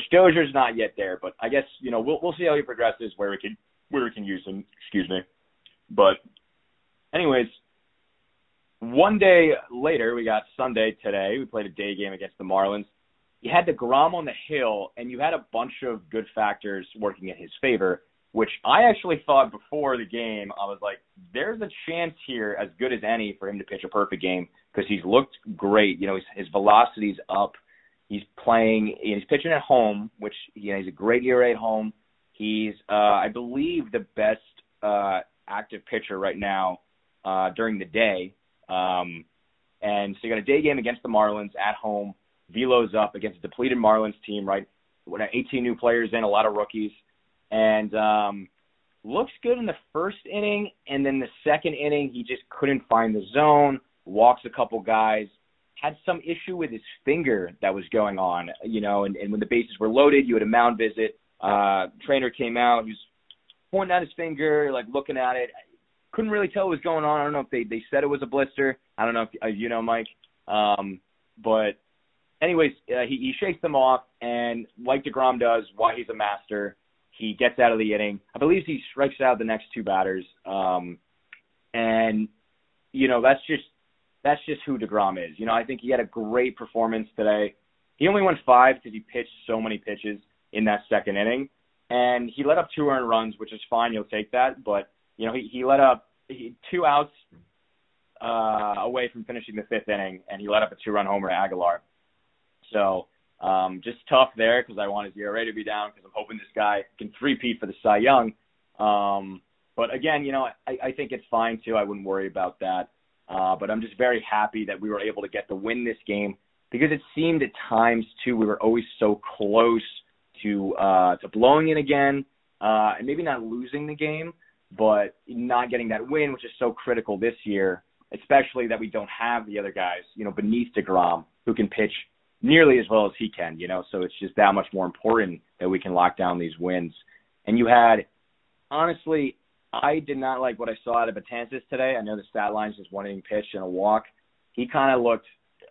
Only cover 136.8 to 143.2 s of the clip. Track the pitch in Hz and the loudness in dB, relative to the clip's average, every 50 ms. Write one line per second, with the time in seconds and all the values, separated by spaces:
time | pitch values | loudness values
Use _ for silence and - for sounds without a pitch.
136.8 | 87 82 - _ _ _ _ _ _ _ _ _ - - 107 117 120 113 120 120 | -4 -6 -10 _ _ _ _ _ _ _ _ _ -4 0 2 2 6 6 8 8
137.8 | 117 117 113 107 - _ _ _ _ _ _ _ _ _ _ _ _ - 143 151 | 8 8 6 4 2 _ _ _ _ _ _ _ _ _ _ _ _ -8 -4 -2
138.8 | 160 170 165 - - 160 160 156 143 131 - _ _ _ _ _ _ _ - 120 | -2 -2 -2 -4 -4 -2 -2 0 -2 -2 -6 _ _ _ _ _ _ _ -8 -2
139.8 | 131 139 151 160 156 143 143 135 131 131 131 127 131 127 117 - 120 113 110 - | 0 0 0 0 -2 -6 -6 -4 -4 -4 -4 -2 -4 -4 -4 -4 -6 -8 -8 -8
140.8 | - 120 117 117 117 113 101 101 98 - 123 120 120 113 131 131 - - - 127 | -6 -2 0 0 0 0 -4 -8 -10 -12 -10 -10 -10 -10 -12 -14 -12 -8 -4 -2
141.8 | 131 131 135 120 107 107 107 104 95 _ - 110 104 104 104 107 107 107 107 104 | 0 0 0 -2 -4 -6 -8 -8 -10 _ -6 -4 -2 -2 -2 -2 -4 -4 -6 -12
142.8 | 95 - 95 98 98 101 98 95 | -16 -14 -12 -10 -8 -8 -10 -10